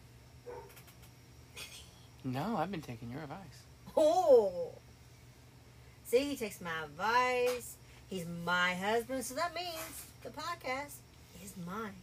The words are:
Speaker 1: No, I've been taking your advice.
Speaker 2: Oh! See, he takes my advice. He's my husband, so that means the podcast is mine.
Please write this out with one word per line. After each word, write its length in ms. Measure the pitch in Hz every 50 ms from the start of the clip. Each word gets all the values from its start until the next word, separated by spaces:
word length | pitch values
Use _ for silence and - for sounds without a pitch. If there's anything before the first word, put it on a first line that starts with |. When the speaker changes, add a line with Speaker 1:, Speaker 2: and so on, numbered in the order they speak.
| - - - - - - - - - 494 - 403 - - - - - - - - - - - - - - - - - - - - - - - - - - - - - - - -
Speaker 1:
No, 340 | - 131 123 135 165 220 226
I've 140 | 156 160 190
been 120 | 196 160
taking 280 | - 127 117 - 120 117
your 120 | 123 156
advice. 160 | 156 135 160 196 190 - - - - - - - - - -
Speaker 2:
Oh! 720 | 320 311 302 349 370 349 302 254 233 202 185 180 175 165 165 - - - - - - - - - - - - - - - - - - - - - - - - - - -
See, 140 | - 233 262
he 160 | 285 285 277
takes 240 | - 220 196 - -
my 100 | 175 170 165 160 156
advice. 880 | 147 143 170 202 220 240 247 254 254 247 247 247 247 247 240 - - - - - - - - - -
He's 160 | 196 180 165 170 170 170 170
my 300 | 175 180 180 180 180 180
husband, 500 | 180 196 208 226 240 226 240 262 262 233
so 100 | 247 254
that 180 | 302 339 349
means 520 | 320 339 359 349 320 320 330 320 - - - - - -
the 60 | - 240
podcast 600 | - 294 320 339 339 339 - 262 254 277 294 285 - - - - - - - - - 175
is 100 | 190 196 - 190 170
mine. 240 | 175 190 220 220 202 196 180